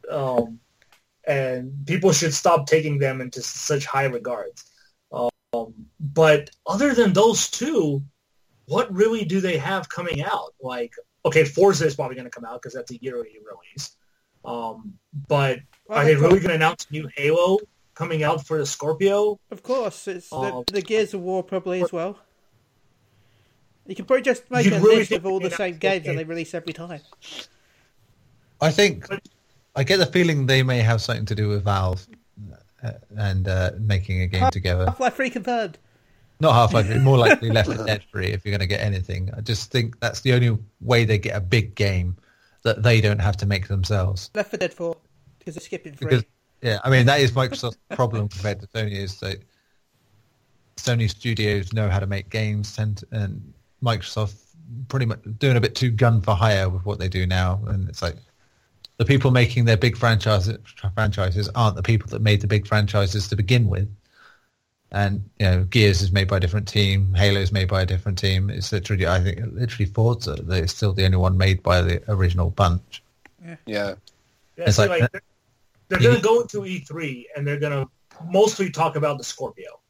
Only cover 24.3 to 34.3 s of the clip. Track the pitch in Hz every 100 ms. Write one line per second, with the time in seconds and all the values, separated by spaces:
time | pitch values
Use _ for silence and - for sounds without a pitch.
24.3 | 247 - 147 175 175 208 220 208 190 185
25.3 | 190 180 170 190 165 190 190 147 143 160
26.3 | 170 160 175 170 160 170 156 _ _ -
27.3 | - - _ _ _ _ _ _ _ _
28.3 | _ _ _ 156 - 202 90 - 196 _
29.3 | _ _ _ _ - 131 190 175 180 175
30.3 | 147 131 135 127 123 113 113 - 113 107
31.3 | 107 104 104 98 98 92 90 - - _
32.3 | - 104 - _ _ 120 - _ 104 104
33.3 | 95 95 92 92 - 107 95 95 92 92